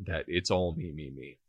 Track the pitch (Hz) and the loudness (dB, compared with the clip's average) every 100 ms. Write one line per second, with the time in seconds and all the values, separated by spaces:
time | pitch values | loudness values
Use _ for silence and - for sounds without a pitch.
0 | 92 85 - 87 90 92 90 80 82 76 | -2 -2 2 2 4 4 4 0 -4 -6
1 | 71 67 65 - | -8 -10 -14 -16